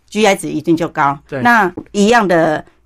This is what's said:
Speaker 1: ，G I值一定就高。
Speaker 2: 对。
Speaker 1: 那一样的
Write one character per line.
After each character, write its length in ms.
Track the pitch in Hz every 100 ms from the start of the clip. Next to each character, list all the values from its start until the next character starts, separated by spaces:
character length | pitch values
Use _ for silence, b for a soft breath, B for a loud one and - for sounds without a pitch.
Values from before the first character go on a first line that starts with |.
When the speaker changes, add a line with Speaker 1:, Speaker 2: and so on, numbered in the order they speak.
| _
Speaker 1:
，G 160 | 208 214
I 100 | 196
值 140 | 151
一 120 | 151
定 140 | 156 165
就 100 | 165
高。 300 | - 139 143 -
Speaker 2:
对。 140 | 143
Speaker 1:
那 300 | 240 233 185 - -
一 160 | 208 202
样 200 | 240 196
的 360 | 170 160 156 - b